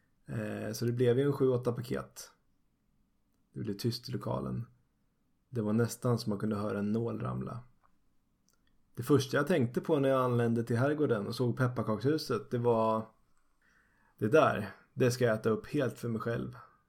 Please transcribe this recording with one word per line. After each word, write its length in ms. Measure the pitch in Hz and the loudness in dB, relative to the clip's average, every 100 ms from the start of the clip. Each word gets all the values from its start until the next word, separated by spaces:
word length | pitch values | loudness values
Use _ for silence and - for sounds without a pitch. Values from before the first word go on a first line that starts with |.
| _ _ - | _ _ -10
Eh, 480 | 123 107 107 107 | -6 -6 -6 -6
så 120 | 110 120 | -4 -2
det 60 | |
blev 260 | 120 123 120 | 4 4 4
ju 80 | 143 | 2
en 80 | |
sju, 160 | 143 131 | 2 2
åtta 220 | 123 123 | 2 0
paket." 600 | 120 - 135 - - - _ _ _ _ _ _ _ _ _ _ _ _ | -2 -4 -6 -6 -16 -20 _ _ _ _ _ _ _ _ _ _ _ _
Det 60 | 135 | -10
blev 140 | 117 | -6
tyst 360 | 101 120 - - | -2 -2 -4 -8
i 20 | |
lokalen. 540 | 107 - - 65 64 117 _ _ _ _ _ _ _ _ | -8 -6 -6 -4 -6 -8 _ _ _ _ _ _ _ _
Det 120 | 117 | -4
var 120 | 104 | 0
nästan 460 | 110 117 - 127 117 | 2 0 0 0 0
som 100 | 107 | 0
man 100 | 101 | -2
kunde 160 | 107 104 | -2 -2
höra 240 | 104 104 | -2 -2
en 120 | 101 | 0
nål 280 | 113 117 110 | 0 -2 -4
ramla. 400 | 123 123 - 120 - _ _ _ _ _ _ _ _ _ _ _ _ - | -6 -6 -6 -10 -14 _ _ _ _ _ _ _ _ _ _ _ _ -10
"Det 80 | |
första 340 | 123 139 - 135 | 2 4 4 -2
jag 100 | 151 | 2
tänkte 340 | 170 117 190 | 2 2 -2
på 180 | 180 147 | 0 2
när 100 | 135 | 4
jag 140 | 131 | 4
anlände 400 | 127 120 117 117 | 2 2 2 0
till 140 | 117 117 | 0 0
herrgården 500 | 139 151 143 110 104 | 0 2 0 0 -2
och 80 | 113 | -2
såg 220 | 123 120 | -2 0
pepparkakshuset, 920 | 127 123 110 104 131 156 - 113 - | 0 0 -2 0 0 -2 -2 -4 -2
det 60 | 123 | -2
var, 480 | 120 113 110 110 110 _ _ _ _ _ _ _ _ _ _ - | 2 2 2 0 -2 _ _ _ _ _ _ _ _ _ _ -4
det 100 | 107 | 4
där, 420 | 156 123 117 101 - _ | 6 4 2 -4 -10 _
det 180 | - 127 | 0 2
ska 140 | 123 120 | 4 2
jag 100 | 110 | 2
äta 140 | 117 | 2
upp 180 | 107 - | 0 -2
helt 320 | 147 123 - | -2 -2 -4
för 80 | 120 | -6
mig 140 | 110 | -4
själv", 340 | 113 123 127 - - _ | -4 -6 -6 -12 -20 _